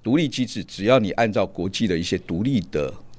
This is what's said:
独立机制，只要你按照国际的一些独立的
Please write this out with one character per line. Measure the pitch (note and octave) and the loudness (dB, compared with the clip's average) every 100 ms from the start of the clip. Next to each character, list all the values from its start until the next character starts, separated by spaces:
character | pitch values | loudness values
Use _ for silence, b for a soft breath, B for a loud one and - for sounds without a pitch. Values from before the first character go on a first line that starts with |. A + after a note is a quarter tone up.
独 | - C#3+ | 2 2
立 | D3+ | 2
机 | A#2 A#2+ | -2 -4
制， | A2 | -4
只 | - - G2+ | -10 -2 4
要 | B2+ | 4
你 | G2+ | 4
按 | - A#2 | 2 2
照 | G#2 F#2+ | 2 -2
国 | - F2+ | -2 -4
际 | - A2 | 0 0
的 | E2+ | 0
一 | |
些 | E2+ F#2 | 0 -2
独 | - E2+ | -2 -2
立 | A#2+ B2+ E2 | 2 0 0
的 | D2+ C#2 - - | -2 -4 -6 -16